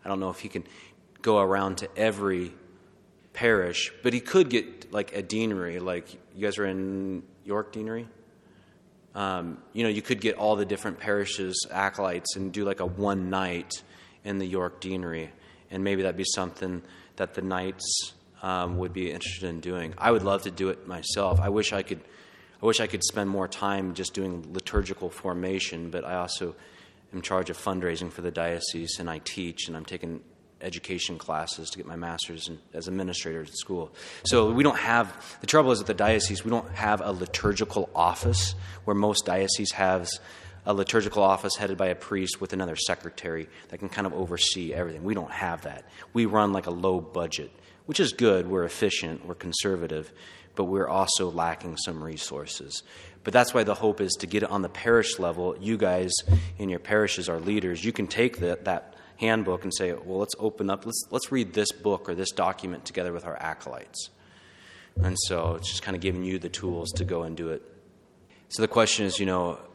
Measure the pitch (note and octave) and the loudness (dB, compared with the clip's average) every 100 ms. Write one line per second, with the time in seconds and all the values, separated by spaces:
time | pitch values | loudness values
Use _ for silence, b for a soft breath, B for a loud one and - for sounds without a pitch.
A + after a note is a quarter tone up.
0 | F#2+ G2 F#2+ F2+ G#2+ - - B B B | -2 -2 -2 -6 -8 -8 -10 B B B
1 | _ - - G#2+ F#2+ G2 G2 F#2 G2 - | _ -4 4 4 6 4 2 -2 -8 0
2 | A2 G2+ G2+ F#2 F2+ D#2+ - - - _ | 2 2 0 0 -4 -10 -20 -20 -20 _
3 | _ _ _ - A#2+ G#2+ F2+ F2 - - | _ _ _ 0 4 4 4 0 -4 0
4 | B2 A#2+ - F#3+ D#3 A#2 G#2 - - G#2 | 0 0 4 6 6 4 0 -12 -6 -4
5 | G2+ - F#2 G#2+ A2+ G2+ F2 F2 F2+ F2+ | -4 -4 -4 0 0 0 -2 -4 -4 -4
6 | - - - F#2+ G#2 G2+ G2 F#2+ F#2+ G2 | -6 -20 -20 -4 -2 0 -2 0 -2 -2
7 | F#2+ F#2+ - - G2+ G#2 G#2 A2 A2 A2+ | -4 -6 -10 -20 -4 -4 -4 -8 -6 -8
8 | A#2 - - b b b b b _ _ | -10 -18 -20 b b b b b _ _
9 | _ - G2 F#2 E2+ - - G#2+ A#2 G#2 | _ -4 -2 -2 -4 -10 -10 0 2 0
10 | - A#2 G#2+ G2 G#2+ G#2 G2 G2+ - E2+ | 0 0 2 2 4 4 2 -2 -4 -6
11 | - G2+ G2 - F#2+ F#2 - F#2 G2 F#2+ | 0 0 0 -2 -2 -2 -4 0 0 2
12 | F#2+ F2 - G2 F#2+ F#2 G2+ F#2+ F2+ F2+ | -2 0 -4 -4 -4 -2 -2 0 -4 0
13 | G2+ G2 F#2 F#2+ F#2 F2 E2+ - - B | 0 0 0 0 0 -4 -6 -12 -14 B
14 | B B G#2 G2 F#2 F#2 F2+ - F#2+ F#2+ | B B -6 -4 -2 -2 -2 -4 -6 -4
15 | F2+ E2 D#2+ - B B B F#2+ G2 G2 | -4 -6 -8 -14 B B B -2 0 2
16 | F#2 F2 F#2 - F2+ - F#2 F2+ - B | 0 0 -2 -2 -4 -4 -6 -6 -10 B
17 | B - F#2+ - F#2 F#2 F#2 F#2 - - | B -6 -4 -4 -2 -2 -4 -6 -4 -4
18 | - - _ - F#2+ F#2 F2+ F2+ F2+ F2+ | -4 -14 _ -10 -4 -2 0 -2 -4 -4
19 | F2+ D#2+ F#2 F2+ F#2 E2 E2+ F2+ D#2+ F2 | -6 -6 -8 -6 -6 -6 -6 -6 -6 0
20 | A#2 A2+ G2 G2 G2+ F2+ F#2+ - - F2 | 4 6 4 2 0 -2 -2 -2 -6 -8
21 | - - G2 F2+ G2 G#2 G#2 G2+ G2 F2+ | -4 0 4 4 4 2 2 0 -2 -6
22 | - B B B B B G#2+ A2 A2 G#2+ | -8 B B B B B 2 4 2 0
23 | - G#2+ G2 G2 F#2 - G2+ G2 F#2+ E2+ | -2 0 0 0 -2 -2 0 0 -2 -4
24 | F#2 - F#2+ F2+ D#2 F#2 - G#2 F#2+ F#2+ | -6 -4 -4 -6 -8 -8 -2 0 0 -4
25 | F2+ - F#2+ F2+ F#2 F#2+ - E2+ E2+ E2+ | -6 -6 -4 -2 -2 -2 -2 -6 -6 -6
26 | - F2+ F2+ - F2 - B B B B | -4 -4 -2 -4 -6 -8 B B B B
27 | _ F#2+ F2 F#2+ F2+ E2+ - F#2 F2+ E2 | _ -10 0 0 0 -4 -2 0 0 -2
28 | F2 - F2 E2 E2+ E2+ - E2+ E2 - | -6 -6 -6 -2 -2 -2 -4 -6 -6 -6
29 | E2+ D#2+ - - F2 E2 - E2 D#2 F2+ | -6 -6 -8 -6 -8 -6 -8 -8 -10 -10
30 | E2 E2 - - _ _ F#2 F2 - F2+ | -8 -10 -12 -20 _ _ -10 -10 -6 -4
31 | - E2+ - D#2 D#2+ - D#2+ F#2 E2+ E2+ | -4 -6 -4 -4 -4 -6 -8 -10 -10 -8
32 | E2+ E2 - E2 E2 D#2+ - E2 E2+ F#2+ | -6 -6 -8 -8 -10 -12 -12 -10 -6 -4
33 | F#2 F2 E2 D#2+ D#2 - - F#2 D#2+ B | -4 -4 -4 -6 -8 -10 -6 -6 -6 B
34 | B B - B2 G#2+ A#2 D3 B2+ A2 A#2 | B B 4 6 6 6 6 4 4 4
35 | G2+ - - - - D#3 C3+ A#2 G#2 F#2+ | 4 -2 -16 -10 4 6 8 4 2 2
36 | G#2 A2 F#2+ F#2+ A2 A#2 A2+ F2+ G#2+ G#2 | 6 6 2 -2 0 0 0 -2 2 2
37 | - F#2+ F2+ - G#2 G2+ G#2+ G#2+ F2+ - | 2 -2 -2 2 2 2 0 0 0 4
38 | E2+ F2 F#2 F#2 - - B B - G2+ | 4 6 2 4 2 -2 B B 0 4
39 | G#2 G2+ - F#2 G2 - G#2 - F#2+ F#2 | 4 2 2 2 2 0 -2 2 4 4
40 | F2 - B B B B - G2+ F#2+ A2+ | 2 -8 B B B B 0 2 4 4
41 | G2+ G#2+ G2 F#2+ G2+ - G2+ F#2+ F#2+ F2+ | 2 6 6 6 2 -2 -2 0 0 0
42 | - G2+ F#2 - - F#2+ F2+ D#2 - F2+ | -2 -2 0 -2 -4 -4 -4 -2 -2 -2
43 | - - F2 E2 D#2+ B B E2+ F#2+ G#2+ | -4 -8 -6 -6 -6 B B -10 -6 -2
44 | G2 D#2+ F2+ E2+ - F#2+ E2 D#2 F2 D#2+ | -2 -2 -4 0 0 0 -4 -2 -4 -4
45 | F2+ G#2 D2+ - F#2 E2 - - - B | -2 -2 -2 -4 -4 -4 -8 -12 -16 B
46 | B A#2 A2+ G#2+ G#2 F#2+ F2+ F2 F#2+ F#2 | B 0 4 6 4 2 -2 0 2 2
47 | D#2+ F2+ E2+ - C#2+ - B B - D#3 | -2 -4 -4 -4 -8 -16 B B -4 2
48 | D3+ - A#2+ F#2+ F2 F#2+ E2+ - G#2 - | 2 6 6 6 4 0 0 0 0 0
49 | E2 D#2+ E2+ F2 F2+ E2 G2+ F#2 E2 D#2 | -4 -8 -10 -10 -6 -2 0 0 -2 -6
50 | D2+ - B B B - F#2 G2 F2 F#2+ | -8 -16 B B B -4 0 2 2 2
51 | F#2+ - F#2 E2+ E2+ D#2+ F2 D#2+ - E2 | 2 2 0 0 -2 -2 -6 -6 -6 -6
52 | D#2 D#2 - C#2+ D2 - C#2 - - B | -8 -8 -8 -8 -8 -10 -10 -12 -12 B
53 | B B - A#2+ A#2+ B2+ G#2+ G2 A2 G2 | B B 4 6 6 4 2 4 4 4
54 | G2 - F2+ G#2 G2+ G2+ F2+ - A#2 A#2 | 0 0 0 0 0 -2 -2 -2 6 6
55 | G#2+ - F2+ E2+ F2+ - G2 A2+ G2 F2+ | 6 0 -2 0 -2 -2 -2 2 4 4
56 | F#2 - - F2+ B - G2+ F2 - G#2+ | 2 0 6 6 B -4 -4 -4 2 4
57 | G#2 - F2 E2 E2+ G#2 F#2 E2+ G2+ A#2 | 4 2 -2 -2 0 0 0 -2 -2 -2
58 | F#2+ - B2 - F2 F2 - F2+ - - | -2 2 2 2 -2 0 0 -2 -4 -20
59 | B - A2+ A2+ F#2+ F2+ F#2+ - F#2 E2+ | B -2 2 2 2 -2 -2 -2 -2 -2
60 | F2+ F#2+ G#2 - G#2+ - G2 G2 A2+ A#2 | -4 -2 -2 0 -2 0 -2 -2 -2 -6
61 | - B2 - C3+ G#2 G2 G#2 - G#2 F#2+ | -4 -4 0 0 0 2 0 2 0 0
62 | - E2+ F#2+ - F2+ F#2+ F#2 F2+ - - | 0 -4 -2 2 0 0 -6 -6 -6 -4
63 | F2+ F2 E2+ C#2+ D#2+ D#2 C#2 B1 - - | -4 -4 -8 -6 -6 -6 -8 -12 -12 -14
64 | - _ B B B B B B B - | -14 _ B B B B B B B 0
65 | F2+ F2+ - F2 E2 E2 F2 - - F#2+ | 2 2 0 2 0 -2 -4 -6 -4 -2
66 | F#2+ F2+ F#2 F#2+ F2+ - F#2+ E2+ E2 F#2+ | 0 0 -2 -4 -4 -6 -4 -4 -4 -2
67 | F#2 F2 E2 D#2+ E2 D#2 - - - - | 0 -2 -4 -6 -4 -6 -8 -20 -20 -20
68 | _ _ _ B B - A2 A#2 A2 - | _ _ _ B B 0 4 6 6 6
69 | G2+ F2+ G2 F#2 F2 E2+ - | 2 2 2 2 0 -2 -12